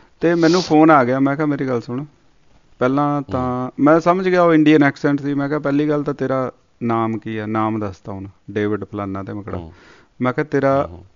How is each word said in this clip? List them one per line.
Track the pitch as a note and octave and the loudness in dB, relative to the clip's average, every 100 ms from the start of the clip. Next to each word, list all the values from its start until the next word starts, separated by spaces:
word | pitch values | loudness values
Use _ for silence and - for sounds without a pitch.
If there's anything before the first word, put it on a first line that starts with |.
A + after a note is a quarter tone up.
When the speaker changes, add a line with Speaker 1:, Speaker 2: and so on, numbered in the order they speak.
| _ _ | _ _
Speaker 1:
ਤੇ | D#3+ F3 | 0 2
ਮੈਨੂੰ | D#3+ F3+ | 2 2
ਫੋਨ | - D#3 D#3+ | 4 4 6
ਆ | D3+ | 6
ਗਿਆ, | B2 C3 | 4 0
ਮੈਂ | C#3 C#3 | 0 0
ਕਿਹਾ, | D3+ | -2
"ਮੇਰੀ | C#3 C3+ | -2 -4
ਗੱਲ | A#2+ | -4
ਸੁਣ, | A2+ B2 D3 _ _ _ _ _ _ _ | -6 -10 -10 _ _ _ _ _ _ _
ਪਹਿਲਾਂ | B2+ C#3 D3 D3 | -2 0 0 -2
ਤਾਂ" | C#3 C3+ B2+ B2 | -4 -4 -4 -4
Speaker 2:
ਹੂੰ। | B2+ - | -6 0
Speaker 1:
ਮੈਂ | C#3+ E3 | 4 4
ਸਮਝ | F3 F3+ F#3 | 4 0 2
ਗਿਆ | F3+ | 2
ਉਹ | E3+ | 4
ਇੰਡੀਅਨ | D#3+ D3+ D#3 | 4 6 6
ਐਕਸੈਂਟ | C#3+ C#3 D3 C#3 | 4 2 -2 -2
ਸੀ। | C#3 | -2
ਮੈਂ | C#3 C#3 | -4 -4
ਕਿਹਾ, | D3+ | -4
"ਪਹਿਲੀ | C#3+ C#3+ D3+ | -2 0 0
ਗੱਲ | D3 | -2
ਤਾਂ | C#3+ | -4
ਤੇਰਾ | C3 C3 C3 B2+ - _ _ | -4 -4 -2 -4 -8 _ _
ਨਾਮ | A#2+ A2+ A2+ A2 | -4 -2 -2 -4
ਕੀ | A2 A2 | -8 -8
ਆ?" | G#2+ | -4
ਨਾਮ | A2 A2 A2 | -2 -2 -2
ਦੱਸਤਾ | G#2 F#2 A2+ | -6 -10 -14
ਉਹਨੇ, | G2 G2 - - | -14 -14 -18 -8
"ਡੇਵਿਡ | G#2 G#2 G#2 | -4 -2 -4
ਫਲਾਨਾ | G2 G#2 G2 F#2+ | -6 -8 -8 -8
ਤੇ | G2 | -10
ਮਕੜਾ।" | G#2 G2+ F2+ | -12 -10 -12
Speaker 2:
ਹੂੰ। | E2 - _ _ _ _ | -12 -20 _ _ _ _
Speaker 1:
ਮੈਂ | B2 | -4
ਕਿਹਾ, | B2 C#3 | -4 -2
ਤੇਰਾ, | C#3 C3+ C#3 E2+ | 0 0 0 -2
Speaker 2:
ਹੂੰ, | F2 | -10
ਹੂੰ। | F#2 | -20